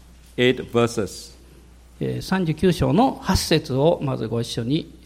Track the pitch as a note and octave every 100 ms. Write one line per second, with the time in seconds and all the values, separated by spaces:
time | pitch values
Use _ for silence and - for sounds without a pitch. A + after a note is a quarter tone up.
0 | - - - - B2 B2+ F#2+ A#2 A#2 -
1 | F#2+ - - - - - - - - -
2 | C3+ B2 - F#3+ E3+ D3+ F#3+ E3 C3+ D#3
3 | C4 - - F#3+ - E3+ - B2+ D3+ F3
4 | C#3+ B2+ A#2 A#2 A#2 - A#2 D3+ - -